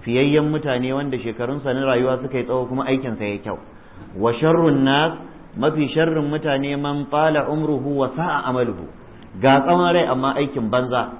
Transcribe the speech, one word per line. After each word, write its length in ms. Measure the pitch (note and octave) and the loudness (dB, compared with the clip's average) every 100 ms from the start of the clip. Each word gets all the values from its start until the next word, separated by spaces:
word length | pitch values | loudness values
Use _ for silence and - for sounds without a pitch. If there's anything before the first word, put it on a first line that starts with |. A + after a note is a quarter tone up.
| - | -2
Fiyayyen 440 | A#2+ C#3+ D3+ D3+ | 0 4 4 2
mutane 440 | D3+ D3+ B2+ B2+ | -2 -2 -2 -2
wanda 240 | C3+ C#3+ B2+ | -2 -4 -4
shekarunsa 560 | A2 A2 A#2+ C#3+ C3+ | -6 -6 -4 -4 -4
na 80 | C3 C3+ | -2 0
rayuwa 360 | B2 B2+ B2+ | 2 2 0
suka 160 | C3 C3 | -2 -4
yi 60 | A#2+ | -2
tsawo 200 | B2+ B2 | -2 -2
kuma 180 | B2+ C3 | -4 -2
aikinsa 400 | C3+ C3 G#2+ G#2 | -2 -2 -6 -6
ya 120 | G2+ | -6
kyau. 200 | A2+ F2+ - - - - - F2+ | -8 -10 -12 -20 -20 -20 -16 -2
"Wa 140 | A2 | 0
sharrun 500 | A#2 D#3 E3 E3 C#3 | 2 4 4 4 4
nas", 300 | C3+ C#3 D#3+ - - - - - | 4 4 2 -2 -14 -18 -16 -2
mafi 300 | C3+ D3+ C#3+ | -2 0 -2
sharrin 400 | D#3 E3 D#3+ C#3+ | 2 2 2 -2
mutane, 480 | D3+ D3+ C#3 C#3 C#3+ | -2 -2 -2 -2 -4
"man 280 | C#3+ C#3+ C#3 | -4 -4 -2
tala 400 | D3 D#3 D3+ C#3 | 0 2 2 0
umruhu 480 | D3+ D3+ C#3+ C3 C#3+ | -2 0 -2 -2 0
wa 120 | C3 D#3 | -2 -2
sa'a 300 | E3+ D3 B2+ | -2 -2 -2
amaluhu." 360 | B2+ A#2+ F2+ D#2+ - - - - F#2 | 0 0 -2 -10 -16 -20 -20 -18 0
Ga 200 | A#2 C3+ | 6 6
tsawon 320 | C3 F3 F3 | 6 4 4
rai 120 | F3 E3 | 4 2
amma 280 | C3 C3+ C3+ | 0 0 0
aikin 320 | C#3+ C3+ A2+ | -2 -2 0
banza. 480 | B2 B2+ B2 A2+ - | 0 0 -2 -4 -8